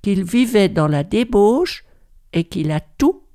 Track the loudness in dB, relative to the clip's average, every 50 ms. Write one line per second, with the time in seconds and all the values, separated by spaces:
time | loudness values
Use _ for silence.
0 | -2 -2 -2 -2 -2 -2 0 0 0 2 2 2 2 2 2 0 0 0 0 -2
1 | -2 -2 -2 -2 -2 0 2 4 4 4 2 2 -2 -4 -6 -14 -18 _ _ _
2 | _ _ _ -20 _ _ -4 -4 -4 _ -6 -6 -4 -4 -4 -6 -6 _ _ 0
3 | 0 0 0 -2 _ _